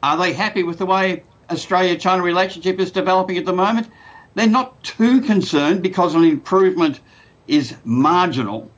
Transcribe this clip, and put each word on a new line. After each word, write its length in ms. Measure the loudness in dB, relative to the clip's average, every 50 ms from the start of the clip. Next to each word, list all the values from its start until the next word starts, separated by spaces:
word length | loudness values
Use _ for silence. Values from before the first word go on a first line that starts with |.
| 0
Are 140 | 0 0 0
they 140 | 0 -2
happy 320 | -2 -2 -4 -4 -2 -2 -2
with 140 | -2 -4 -4
the 80 | -2
way 380 | 0 0 2 2 0 -2 -4 -8 _ _ _ _ _
Australia-China 720 | -8 -8 -6 -2 0 0 2 2 0 0 0 0 0 0
relationship 580 | 0 0 0 0 -2 -2 -4 -6 -4 -4 -2 -2
is 120 | -4 -4
developing 460 | -2 -4 -2 0 0 0 0 -2 -4 -6
at 80 | -4
the 80 | -4 -2 0 0
moment? 240 | 0 0 -2 -4 -6 -12 -20 -20 -20 -20 -20 -20 _ _
They're 120 | 0 0 2 2 2
not 200 | 0 -2 -10 _ _
too 360 | -18 -4 0 2 4 4 2 2 2 0
concerned 480 | 0 0 0 0 0 2 2 0 0
because 320 | 0 -4 0 0 0 2 4
an 100 | 4 4
improvement 760 | 4 4 2 -2 0 2 2 2 2 2 0 -2 -2 -2 -4 _ _ _ -20 -20 _ _ _ _ 0
is 280 | 0 0 0 0 -8 -14 _
marginal 880 | -4 0 2 2 2 2 2 0 0 -2 -4 -4 -4 -6 -10 -12 -16 _